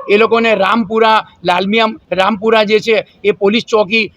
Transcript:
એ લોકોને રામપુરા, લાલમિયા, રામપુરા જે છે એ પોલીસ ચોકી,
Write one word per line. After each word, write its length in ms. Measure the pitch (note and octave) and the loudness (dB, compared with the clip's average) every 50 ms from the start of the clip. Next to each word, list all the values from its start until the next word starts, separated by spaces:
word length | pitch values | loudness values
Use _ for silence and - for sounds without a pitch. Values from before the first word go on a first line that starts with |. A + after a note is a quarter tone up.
| - - | -4 0
એ 60 | G3 | 2
લોકોને 380 | G#3 A3+ A3 A3+ A3+ A3+ A3+ G#3+ | 2 2 2 0 0 2 2 0
રામપુરા, 720 | F#3+ F#3+ F#3+ G#3 A#3 A3+ F3+ A3 A3 A3+ A3 A3 G#3+ - - _ _ - | 0 0 0 0 -2 -2 -2 0 2 2 2 2 2 0 -4 _ _ -4
લાલમિયા, 420 | F3 F3 F3+ G3 G3 G#3 A3+ A3+ A3 A3 G#3 _ - | -2 -2 -2 -2 -2 0 0 0 -2 -4 -8 _ -6
રામપુરા 520 | F3 F3+ F#3+ G3+ A3+ F#3 G#3+ A3+ A3+ A3 G#3+ | -2 -2 0 -2 -2 -2 -2 0 2 2 2
જે 160 | G3+ G#3+ G#3+ | 2 0 0
છે 240 | - A3+ A3 G#3 F3+ _ _ _ - | 0 0 -2 -2 -2 _ _ _ -4
એ 60 | G3+ | -4
પોલીસ 340 | G#3 - G3+ G3 G#3 A#3+ - | -2 0 0 0 0 -2 -2
ચોકી, 480 | - A#3 G#3+ G#3 F3 A3+ A3+ G#3+ - _ | 0 0 0 0 0 -2 -2 -2 -4 _